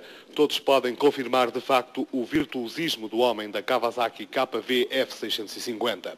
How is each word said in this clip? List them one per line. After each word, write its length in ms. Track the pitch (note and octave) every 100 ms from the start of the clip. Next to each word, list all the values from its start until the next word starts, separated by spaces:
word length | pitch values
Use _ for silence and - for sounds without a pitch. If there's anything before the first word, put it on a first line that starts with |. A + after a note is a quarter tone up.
| - - - -
todos 240 | D3 -
podem 340 | - C3+ B2
confirmar 560 | A2+ C#3+ C#3 A#2+ B2+ A#2+
de 120 | B2
facto 460 | - C3 - - -
o 120 | C3
virtuosismo 880 | A2 D#3 C#3+ C3 A2+ D3+ E3 - A2
do 80 | A2+
homem 320 | B2 A2 G#2+
da 140 | G#2
Kawasaki 640 | - B2+ A#2 A#2 A2+ - G#2+
K 180 | C3+ B2+
V 420 | A2+ G#2 B2+ A#2+
F 240 | C3 A#2+ -
seiscentos 420 | A2 - G2+ G#2
e 40 |
cinquenta. 540 | B2 G#2+ A#2+ F#2 F2